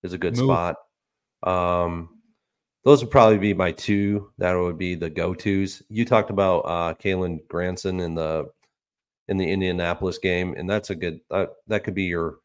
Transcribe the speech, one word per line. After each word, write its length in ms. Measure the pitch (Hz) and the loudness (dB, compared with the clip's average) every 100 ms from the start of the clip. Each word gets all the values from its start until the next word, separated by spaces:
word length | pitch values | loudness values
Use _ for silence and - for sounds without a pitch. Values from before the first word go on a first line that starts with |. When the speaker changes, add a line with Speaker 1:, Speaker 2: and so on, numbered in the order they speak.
Speaker 1:
is 100 | 95 | -8
a 60 | 87 | -4
good 180 | 87 120 | -2 0
Speaker 2:
Muth. 80 | |
Speaker 1:
spot. 320 | 131 85 87 82 _ _ _ _ _ _ | 2 2 0 -4 _ _ _ _ _ _
Um, 760 | 92 92 87 87 87 85 82 - _ _ _ _ _ _ | -2 0 2 0 0 -4 -10 -18 _ _ _ _ _ _
those 180 | 127 143 | 6 6
would 80 | 120 | 6
probably 280 | 139 110 107 | 6 8 6
be 160 | 101 | 2
my 180 | 92 90 | 0 0
two 600 | 85 - 101 101 104 101 - | -2 0 0 0 -2 -6 -4
that 160 | 90 | 0
would 220 | 90 90 82 | 0 -2 -4
be 180 | 90 | -6
the 160 | 87 82 | -4 -6
go-tos. 720 | 78 82 90 104 98 95 - _ | -4 -4 -2 -2 0 -2 -6 _
You 160 | 107 | -4
talked 260 | 120 117 101 | 2 2 2
about, 300 | 98 95 90 | 2 2 2
uh, 340 | - 85 85 | 0 -2 -4
Kalen 520 | 80 98 92 90 82 - | -4 -2 -2 -2 -6 -6
Granson 520 | 87 90 90 95 92 | -4 -4 -4 -6 -4
in 140 | 87 | -4
the, 360 | 82 78 80 67 _ _ _ _ _ _ _ - | -4 -4 -4 -6 _ _ _ _ _ _ _ -6
in 80 | 95 | -2
the 140 | 87 | 0
Indianapolis 680 | 95 92 90 85 87 95 87 | 0 -2 -2 -2 -2 -4 -2
game, 360 | 95 90 90 - | -2 0 -2 -6
and 120 | 90 | -4
that's 220 | 104 - | -4 -4
a 40 | |
good, 260 | 87 87 80 _ | -6 -6 -8 _
uh, 160 | 92 90 - - | -4 -4 -8 -4
that 160 | 104 | -4
could 100 | 107 | -2
be 100 | 98 | -4
your 340 | 92 85 82 71 | -2 -2 -4 -8